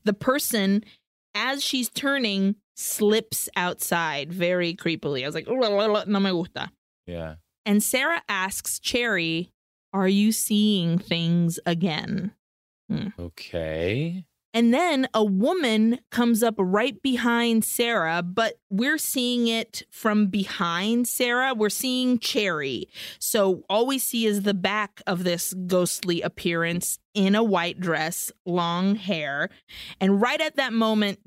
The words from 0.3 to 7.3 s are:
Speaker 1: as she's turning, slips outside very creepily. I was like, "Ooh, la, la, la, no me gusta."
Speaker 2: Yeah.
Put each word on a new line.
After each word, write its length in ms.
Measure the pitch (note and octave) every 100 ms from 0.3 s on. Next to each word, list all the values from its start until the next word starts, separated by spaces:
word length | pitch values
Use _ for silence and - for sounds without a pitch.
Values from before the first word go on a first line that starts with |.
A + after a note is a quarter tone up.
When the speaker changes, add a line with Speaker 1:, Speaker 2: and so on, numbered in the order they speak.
| C#4+ - A3+ G3 G3+ - - _ _ _ G#3
Speaker 1:
as 280 | A#3+ C#4
she's 260 | - C4 A#3
turning, 640 | - C#4 C#4 A3 G3 G3 G#3 _ -
slips 720 | - - G#3 A3 A3 - - -
outside 760 | F3+ - - E3+ D#3+ C#3+ C#3+
very 420 | F3+ F3 F3+ F3
creepily. 500 | E3 E3+ D#3+ C#3+ C#3
I 20 | C3+
was 80 | D#3+
like, 140 | -
"Ooh, 100 | C4
la, 80 | A3+
la, 180 | G3+ G#3+
la, 180 | G#3 F3+
no 120 | G3
me 120 | G3
gusta." 400 | F3 F3 - - _ _ _ -
Speaker 2:
Yeah. 300 | E2+ D#2+